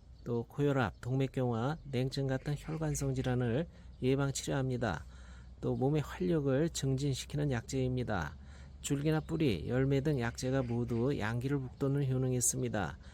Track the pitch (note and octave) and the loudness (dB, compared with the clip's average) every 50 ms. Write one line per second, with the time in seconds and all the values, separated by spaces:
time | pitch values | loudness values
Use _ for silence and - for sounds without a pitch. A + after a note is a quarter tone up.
0 | - - - - - - A#2+ A#2 A#2 - - - C#3+ C#3+ C3+ C3+ B2 G2+ - - | -20 -20 -20 -12 -6 -2 -2 -2 -2 -4 -2 2 2 4 4 4 2 2 0 -4
1 | - A#2+ C3 C3+ C3+ C3 - C3+ B2+ B2 A#2 A2 A#2 C#3 D#3 - - C#3 C3+ B2 | -4 -2 0 0 0 0 0 0 0 2 2 2 0 0 -2 -4 -6 -4 -2 -2
2 | B2+ C3+ - C#3 C3+ C3+ C3 C3 - D3 D3 C#3+ - - D#3+ D#3 D#3+ D3+ C#3+ - | 0 0 -2 -2 0 0 0 -2 -2 -2 -4 -4 -4 -6 -4 -2 -2 -2 0 0
3 | C#3 C#3 C3 C3 B2 B2+ B2 B2 B2 A#2 A2 C#3 E3+ - - - - - - - | 0 0 0 0 0 2 2 2 2 2 2 0 0 -2 -6 -14 -18 -18 -10 -2
4 | - B2+ C3+ C3+ C#3 C#3 C3 - - - D3+ C#3 C3 C3 B2+ A#2 A#2+ A2 F2 - | 2 2 2 4 2 0 0 -2 -2 -2 0 0 0 0 0 0 0 0 0 -2
5 | - - - - - - - - - - - - - C3 B2 A#2+ B2+ C#3 D3+ D3+ | -6 -12 -16 -16 -16 -16 -16 -18 -18 -18 -12 -4 -2 -2 0 2 2 4 4 2
6 | C#3 - - - F3+ F3+ E3+ D#3 C#3 C#3 C3 C3+ D#3+ E3 - - - C3+ C3 C3 | 0 -2 -4 -2 0 2 2 2 4 4 4 4 2 2 0 0 0 0 0 2
7 | C#3+ C#3+ C3 - - - - D3 D3 D3 B2+ A2+ A#2 - C3+ C3+ B2+ B2+ B2+ B2+ | 2 0 0 -2 -4 -6 -2 -2 0 0 0 -2 -2 -2 -2 0 0 0 0 0
8 | A#2+ A2 A2 F2+ D#2 C#2+ - - - - - - - - - - - - D3 C#3 | 0 0 0 0 -2 -2 -6 -10 -16 -18 -16 -16 -16 -16 -16 -12 -4 -2 -2 2
9 | C#3+ D#3 D#3 D#3 D3+ - D#3+ D#3+ D#3+ C3+ G2 D#2 - G#2 A#2 C3 C3+ C3+ C#3 C3+ | 2 2 2 2 0 -2 0 2 4 4 4 2 0 0 2 2 4 4 4 2
10 | C3+ D#3 D3+ B2+ A#2 A#2 - - - B2+ C3 C3+ B2+ A#2+ A#2 A#2+ A#2+ A#2 A#2+ A2+ | 4 2 2 2 0 -2 -2 -2 -2 0 2 2 2 2 0 0 0 0 2 2
11 | A#2+ C3+ C#3+ - G2+ G#2+ A2+ A#2+ A#2+ C3+ C#3+ C#3 C3 B2 - - C#3 C3+ C#3 C#3+ | 2 2 2 0 0 0 0 0 0 0 0 -2 -2 -6 -4 -2 0 2 2 2
12 | C#3+ C3 C3 C3 C3 B2+ B2+ B2 A#2+ - - C3 B2+ A#2 A2 G#2+ F#2 D2+ E2+ - | 2 2 2 2 2 2 2 2 2 0 0 0 -2 0 0 0 -2 -2 -4 -8
13 | - - | -12 -16